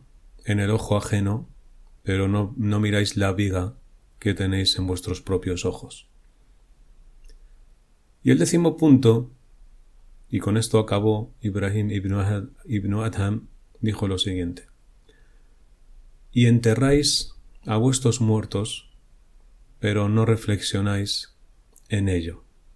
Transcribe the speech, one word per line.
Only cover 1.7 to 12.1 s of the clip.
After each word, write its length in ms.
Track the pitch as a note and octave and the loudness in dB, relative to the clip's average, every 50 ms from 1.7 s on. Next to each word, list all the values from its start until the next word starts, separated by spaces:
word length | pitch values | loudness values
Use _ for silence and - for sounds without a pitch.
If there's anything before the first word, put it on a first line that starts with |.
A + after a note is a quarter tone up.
| - - - - - - - | -20 -20 -20 -20 -20 -12 -6
pero 240 | G2 F#2+ F#2+ G2 | -4 -2 0 0
no, 260 | G2 G2+ G#2 G2+ G2+ - | 0 0 0 -2 -2 -4
no 220 | - G#2+ G#2 G#2 G#2 | -4 -2 0 0 2
miráis 380 | G#2+ G#2 G#2 G2+ G#2 - - | 2 2 2 2 0 0 0
la 160 | G2+ G2 G2 F#2 | 0 0 0 0
viga 420 | G2 G2+ G2 F#2+ F#2 F2+ A2 - - - - - - _ _ _ - | 0 0 0 0 -2 -4 -4 -8 -12 -20 -20 -20 -20 _ _ _ -6
que 140 | - G#2 F#2+ | -4 -4 -2
tenéis 440 | - G2 F#2+ F#2+ F#2+ F#2+ - - | 0 -2 -2 0 0 0 0 0
en 100 | - F2+ | 0 -2
vuestros 340 | F2+ F2+ F2 - - - - | -4 -4 -6 -6 -8 -8 -8
propios 440 | - - F#2+ F2+ - F#2 F2 - - | -4 -4 -4 -2 -2 -4 -6 -4 -4
ojos. 440 | F2+ E2+ - - - - - - _ _ - _ - _ _ _ _ _ _ - _ - _ - _ - - - - - - - - - - - - - - - - - _ _ _ _ _ _ _ _ _ - | -6 -6 -6 -12 -18 -20 -20 -20 _ _ -20 _ -20 _ _ _ _ _ _ -20 _ -20 _ -20 _ -20 -20 -20 -20 -20 -20 -20 -20 -20 -20 -20 -20 -20 -20 -20 -20 -20 _ _ _ _ _ _ _ _ _ 2
Y 80 | B2+ | 2
el 80 | C3 D#3+ | 4 4
décimo 380 | E3+ D#3+ E3+ E3+ E3+ D#3+ D#3 | 4 2 2 2 2 2 0
punto, 540 | - D#3 D3+ C3+ B2+ A#2+ A2+ A2+ A#2 B2+ - - _ _ - - - - - - - - - - - - - - - - - | 2 6 6 6 8 6 4 4 2 0 -8 -16 _ _ -20 -20 -20 -20 -20 -20 -20 -20 -20 -20 -20 -20 -20 -20 -20 -14 -6
y 100 | - G2+ | -6 -4
con 180 | - G2+ G#2 | -2 0 0
esto 220 | A2+ A2 - - A2 | 0 0 2 0 0
acabó 540 | G#2+ - G#2 G2+ G#2 A2 G#2+ G#2+ B2 - - - | 0 2 -2 0 2 0 0 0 -4 -10 -12 -8
Ibrahim 500 | - G#2 F#2+ G2+ G2 G2 G#2 G#2+ G#2 G#2 | -6 -4 -4 -2 -2 -2 0 0 -2 -2
ibn 220 | G#2 G2 F#2+ F#2+ | -2 -2 -2 -2